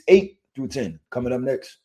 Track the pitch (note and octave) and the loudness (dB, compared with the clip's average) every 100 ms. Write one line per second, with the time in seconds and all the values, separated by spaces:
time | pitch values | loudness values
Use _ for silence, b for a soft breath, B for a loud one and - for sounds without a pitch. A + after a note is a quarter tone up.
0 | - F#3+ G3 - _ - C3 C3+ G2+ D#2+ | 4 6 4 -8 _ -12 -10 -6 -8 -10
1 | _ B2 B2 B2 C3 C3 - - | _ -6 -4 -4 -2 -4 -6 -20